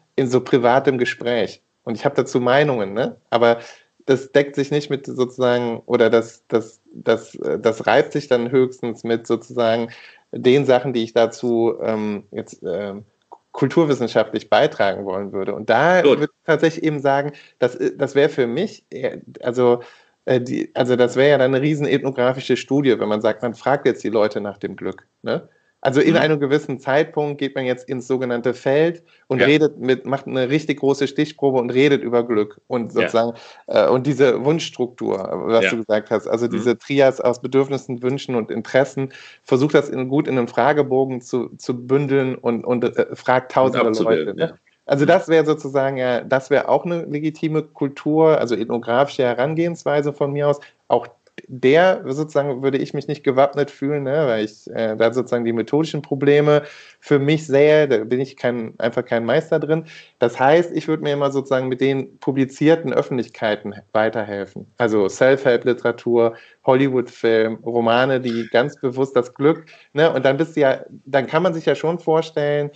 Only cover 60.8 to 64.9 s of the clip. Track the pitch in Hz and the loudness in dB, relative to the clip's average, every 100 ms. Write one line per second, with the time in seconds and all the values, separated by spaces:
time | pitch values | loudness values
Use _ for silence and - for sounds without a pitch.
60.8 | 151 156 147 143 139 135 131 131 131 127 | -4 -4 -2 -2 0 -2 -2 -2 -2 -2
61.8 | 135 135 127 - - 135 131 - 151 165 | 0 0 -4 -8 -6 -2 -2 0 2 2
62.8 | 156 123 - 127 117 - 113 104 104 101 | 2 -2 -2 -2 -6 -4 -4 -4 -6 -14
63.8 | - 110 110 113 104 101 98 101 98 - | -6 0 0 -2 -6 -8 -10 -14 -16 -4
64.8 | 120 | 0